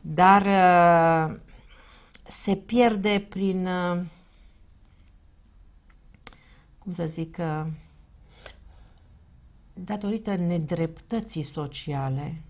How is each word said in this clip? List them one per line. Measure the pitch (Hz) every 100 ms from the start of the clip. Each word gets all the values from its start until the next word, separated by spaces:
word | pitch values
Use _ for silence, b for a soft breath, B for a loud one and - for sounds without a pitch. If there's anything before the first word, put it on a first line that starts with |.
Dar, | - 156 185 202 196
uh, | 196 180 180 175 170 165 165 160 104 - b b b b b b - -
se | - - 196
pierde | - 240 240 208 202 202 202
prin, | 185 196 185 185
uh, | 180 180 175 175 b b b b b _ _ _ _ _ _ _ _ _ _ - _ _ _ _ - - b b b b _
cum | -
să | 175 165
zic, | 160 165 165
uh, | 165 151 156 156 b b _ _ B B B B B B B B _ _ _ _ _ _ _
datorită | - 180 208 202 220 214 190
nedreptății | 175 175 156 170 165 - - 226 220 160
sociale | 139 - 143 - - 143 135 135 147 160